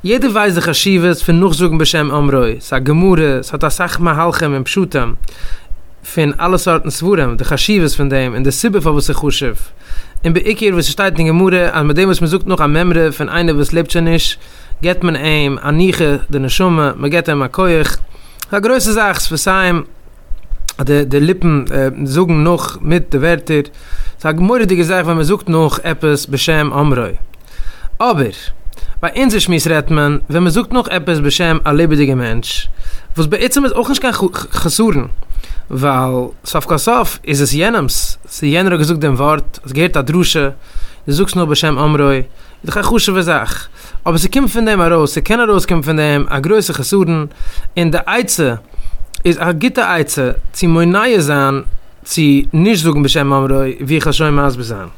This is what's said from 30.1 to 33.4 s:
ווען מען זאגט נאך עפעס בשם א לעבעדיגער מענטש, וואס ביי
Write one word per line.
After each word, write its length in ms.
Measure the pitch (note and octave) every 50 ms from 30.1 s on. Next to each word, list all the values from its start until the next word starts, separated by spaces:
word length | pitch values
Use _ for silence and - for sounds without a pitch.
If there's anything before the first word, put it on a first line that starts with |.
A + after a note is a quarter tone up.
| D3 C#3 - -
ווען 140 | D3 E3+ F3+
מען 80 | F3
זאגט 220 | D3+ A#3 - - B3
נאך 140 | B3+ A3
עפעס 300 | - - F3+ D3+ F#3 E3+ D3+
בשם 380 | C#3+ D3 - - F3+ E3 D#3+ D#3 -
א 80 | D#3
לעבעדיגער 440 | D3 D3+ E3+ D#3+ D#3 C#3+ D3 C3+ C3
מענטש, 520 | B2+ B2 C3 C3+ A#2+ - - - - - - - - - - - - - - -
וואס 100 | E3 D#3+
ביי 180 | D3+ G#3 F3